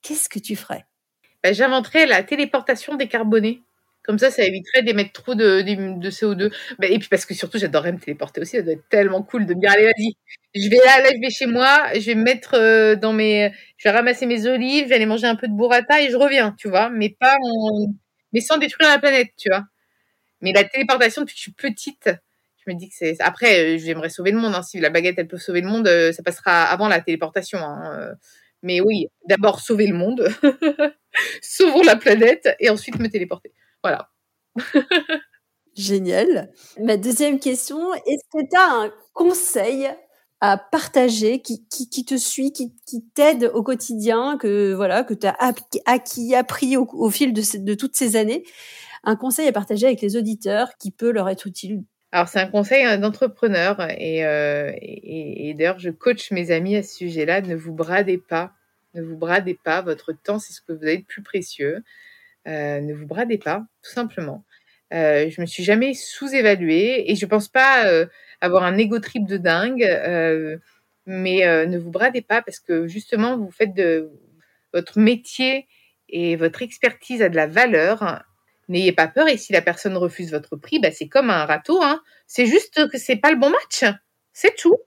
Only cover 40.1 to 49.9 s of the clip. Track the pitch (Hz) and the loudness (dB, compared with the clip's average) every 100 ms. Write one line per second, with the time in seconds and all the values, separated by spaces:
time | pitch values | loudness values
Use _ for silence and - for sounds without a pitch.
40.1 | _ _ _ 202 196 - 311 - 285 254 | _ _ _ 0 0 0 -4 0 2 2
41.1 | 220 214 254 - 226 _ - 247 - 247 | 2 0 -2 -6 -12 _ -12 -8 -8 -4
42.1 | 262 - - 269 285 247 _ - 240 - | -4 -4 -4 -4 -4 -12 _ -14 -14 -10
43.1 | - 294 254 233 233 220 247 - 226 214 | 2 4 4 0 0 -4 -6 -6 -4 0
44.1 | 226 269 294 214 202 202 190 196 196 262 | 0 0 -2 -2 0 0 0 0 0 -2
45.1 | 220 196 - 247 240 - - - 247 247 | -2 -2 0 -2 -2 -8 -6 0 0 -2
46.1 | - 233 254 247 - 262 269 233 - 226 | -10 0 0 0 -4 0 0 -2 -2 -2
47.1 | 202 277 220 208 208 196 208 262 - 240 | 0 0 0 -4 -4 -6 -4 -4 -2 0
48.1 | 220 214 277 - - - - - - - | 0 0 -4 -8 -20 -20 -20 -20 -8 -4
49.1 | 220 254 262 311 214 202 208 254 | -2 -2 0 0 0 -4 0 2